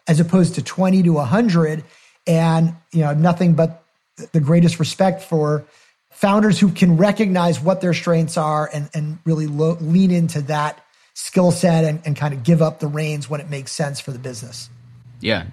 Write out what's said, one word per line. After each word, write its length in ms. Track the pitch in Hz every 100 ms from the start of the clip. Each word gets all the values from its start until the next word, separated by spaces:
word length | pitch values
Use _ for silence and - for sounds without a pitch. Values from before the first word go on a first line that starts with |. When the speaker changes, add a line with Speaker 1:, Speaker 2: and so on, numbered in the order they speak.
| -
Speaker 1:
as 120 | 156
opposed 360 | 170 185 170 156
to 80 |
twenty 400 | - - 185 190
to 160 | 170 151
a 60 | 127
hundred. 580 | 196 240 170 156 156 - _ _ _ -
And, 500 | 165 165 165 165 - _
you 100 | 165
know, 120 | 147
nothing 400 | 151 175 175 180
but 300 | 160 165 - _ _ _ - -
the 80 | 165
greatest 400 | 139 170 170 -
respect 420 | 151 - 190 190
for 420 | - 160 151 151 - _ _ _ _
founders 500 | - 202 208 214 170
who 100 | 202
can 280 | - 180 160
recognize 640 | 208 202 208 180 175 131
what 220 | 165 185
their 120 | 180
strengths 440 | 165 175 165 160 170
are 320 | 156 151 151
and, 160 | 151 147
and 260 | 160 151 160 165
really 220 | 156 151
lo-, 300 | 147 160 170
lean 320 | 156 180 190
into 300 | 175 165 151
that 400 | 139 151 147 - _ _ _
skill 380 | - - 185 180
set 320 | 170 175 165
and, 180 | 156 151 156
and 100 | 139
kind 180 | 147
of 100 | 135
give 180 | 120 165
up 180 | 156 156
the 80 | 151
reins 420 | 147 156 147 127
when 120 | 147
it 80 | 147
makes 220 | 139 131
sense 280 | - 143 139
for 120 | -
the 80 | 123
business. 500 | 127 113 117 - - - - - - -
Speaker 2:
Yeah, 260 | 107 98 87